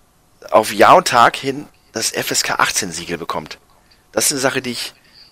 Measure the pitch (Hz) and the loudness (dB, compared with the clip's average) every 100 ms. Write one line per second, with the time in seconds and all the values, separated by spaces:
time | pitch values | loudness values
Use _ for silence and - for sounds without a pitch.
0 | _ _ _ _ - 101 110 104 107 160 | _ _ _ _ 0 0 2 4 6 6
1 | 185 123 120 - 135 135 147 _ _ 110 | 6 4 4 2 -6 -8 -12 _ _ -8
2 | 110 - 135 135 - - - - 95 82 | -6 -6 -4 -4 -2 -2 -2 -2 -6 -10
3 | 85 82 82 82 76 - _ _ _ _ | -10 -8 -8 -10 -10 -18 _ _ _ _
4 | _ 107 - 143 131 131 123 120 - _ | _ -2 -2 -2 -4 -4 -6 -10 -12 _
5 | _ _ _ | _ _ _